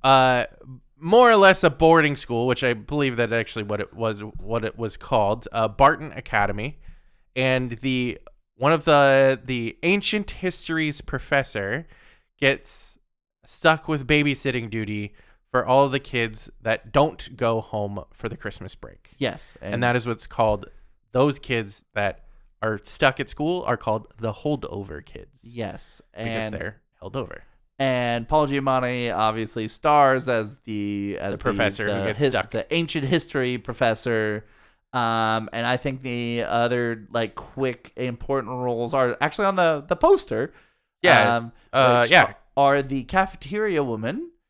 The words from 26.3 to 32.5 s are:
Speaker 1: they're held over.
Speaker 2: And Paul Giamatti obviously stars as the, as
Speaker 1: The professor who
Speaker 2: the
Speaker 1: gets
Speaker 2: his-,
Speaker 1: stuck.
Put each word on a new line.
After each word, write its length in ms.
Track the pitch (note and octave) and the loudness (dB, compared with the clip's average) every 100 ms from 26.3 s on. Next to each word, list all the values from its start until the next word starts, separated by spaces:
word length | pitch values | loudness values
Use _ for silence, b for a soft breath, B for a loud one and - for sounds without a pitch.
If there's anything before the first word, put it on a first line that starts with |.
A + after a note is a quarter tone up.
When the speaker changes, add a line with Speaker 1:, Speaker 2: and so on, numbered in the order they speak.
| A2+ A2 | -6 -6
Speaker 1:
they're 280 | G#2+ F2+ - _ _ | -8 -10 -12 _ _
held 160 | F#2+ C3+ | -10 -8
over. 280 | F#2+ - - _ _ _ | -8 -14 -20 _ _ _
Speaker 2:
And 480 | C3+ B2+ A#2+ A#2+ A2+ | -2 0 -2 -4 0
Paul 200 | D#3 D3 | 0 2
Giamatti 680 | C#3 C3+ C3 B2 B2 A#2+ F2+ | 0 0 0 0 -2 -4 0
obviously 540 | A2 A2 G#2+ A#2 G#2+ | 0 0 -6 -6 -8
stars 580 | - D3+ D3 C#3 C3 B2+ | -2 4 6 6 4 0
as 300 | A#2 G#2+ - - | -2 -2 -10 -8
the, 520 | G#2+ G#2 G2+ G2+ G2+ | -6 -4 -4 -4 -6
as 200 | G2 G#2+ | -6 -4
Speaker 1:
The 60 | |
professor 420 | B2 G2+ G#2+ - G#2 | -4 0 -2 0 -4
who 100 | G2 | -2
Speaker 2:
the 80 | G2 | -4
Speaker 1:
gets 120 | G#2+ | 0
Speaker 2:
his-, 120 | C#3 | 0
Speaker 1:
stuck. 200 | A#2 - | 0 -4